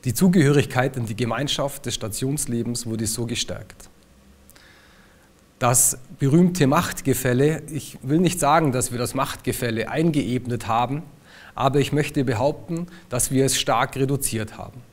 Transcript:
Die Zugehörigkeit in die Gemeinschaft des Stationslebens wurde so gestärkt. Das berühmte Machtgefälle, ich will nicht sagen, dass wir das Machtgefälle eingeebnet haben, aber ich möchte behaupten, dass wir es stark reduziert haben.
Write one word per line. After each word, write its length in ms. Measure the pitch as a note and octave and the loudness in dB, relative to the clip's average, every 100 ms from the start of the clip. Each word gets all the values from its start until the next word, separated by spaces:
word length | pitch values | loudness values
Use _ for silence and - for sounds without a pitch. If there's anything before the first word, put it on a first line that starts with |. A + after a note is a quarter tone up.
Die 100 | B2+ | -4
Zugehörigkeit 800 | A2 F3+ F3+ C#3 D3 - B2+ C3+ C3 | 4 6 6 6 6 4 0 0 -2
in 80 | |
die 120 | A2+ A2 | -6 -4
Gemeinschaft 680 | A#2+ A2+ C#3+ - C#3+ - | -2 -2 -2 -2 -4 -6
des 100 | B2 - | -8 -6
Stationslebens 880 | A2 G2 C3 D3 - A#2+ A#2 A#2 A2+ | -6 -4 -4 -4 -2 -2 -2 -4 -6
wurde 200 | A2 A2 | -4 -4
so 200 | A2 A2+ | -4 -4
gestärkt. 640 | A#2 - G#2 G#2 - - _ _ _ _ - _ - - - - - - _ _ _ _ _ | -4 -6 -8 -12 -20 -20 _ _ _ _ -20 _ -20 -20 -20 -20 -20 -20 _ _ _ _ _
Das 400 | B2 B2+ - - - F3+ | 2 4 2 0 -12 -2
berühmte 480 | C3+ D#3 F3+ F3+ C#3 | 4 6 4 4 4
Machtgefälle, 960 | D3 - - - B2 C3 B2 D3 D#3+ - | 4 0 -4 -2 0 2 2 2 0 -6
ich 280 | D3 - - | -10 -10 -12
will 180 | B2+ D#3 | -2 2
nicht 200 | F3+ - | 2 2
sagen, 320 | C#3+ D#3 D#3 | 4 4 4
dass 180 | B2+ A#2+ | 0 -2
wir 80 | A#2+ | -2
das 160 | A#2+ | -4
Machtgefälle 760 | C3+ C#3 - - - A#2+ A2+ - | -2 -4 -4 -4 -2 -2 -2 -4
eingeebnet 760 | D3 E3+ D3 G#2 B2 B2 A#2+ - | 0 2 2 0 -2 -2 -6 0
haben, 360 | A2+ B2 C#3+ E3+ - - - - | 0 0 -4 -8 -20 -20 -20 -18
aber 240 | - C3 C#3 | -2 0 2
ich 140 | C3 | 2
möchte 320 | D3 D3 D3 | 0 0 0
behaupten, 640 | C3 A2 C3+ D3+ - E3 F3 - - | 0 2 0 -2 -8 -8 -8 -14 -8
dass 200 | B2 - | -4 0
wir 140 | C3 | 2
es 140 | C3+ - | 2 0
stark 380 | - A#2 C#3 C3+ | 0 0 0 -2
reduziert 600 | C3+ C#3 - A2 G#2+ - | -2 0 -2 -4 -6 -10
haben. 240 | F#2 B2+ A#2+ | -16 -16 -20